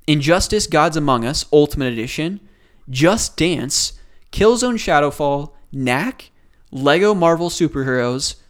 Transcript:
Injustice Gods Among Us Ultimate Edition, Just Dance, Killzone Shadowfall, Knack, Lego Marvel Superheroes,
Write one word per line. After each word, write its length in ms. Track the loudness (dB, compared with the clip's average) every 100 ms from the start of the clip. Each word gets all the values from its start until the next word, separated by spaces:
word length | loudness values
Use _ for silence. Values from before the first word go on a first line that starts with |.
| -2
Injustice 600 | 0 2 2 2 -2 0
Gods 300 | 2 2 0
Among 280 | 0 0
Us 220 | -2 -6 2
Ultimate 400 | 4 4 0 -4
Edition, 480 | -4 -6 -6 -6 -8 -14 _ _ _ -10
Just 460 | 0 2 2 -2 -2
Dance, 580 | -2 -2 -4 -4 -4 -8 -20 -20 _
Killzone 420 | 2 2 4 0
Shadowfall, 800 | -2 0 2 2 0 -2 -2 -6 -16 -14
Knack, 580 | -6 -2 -2 -4 -8 -18 _ _ _ _
Lego 440 | -2 2 4 2
Marvel 340 | 2 2 2 -2
Superheroes, 840 | -2 -2 -2 -2 0 0 -2 -6 -10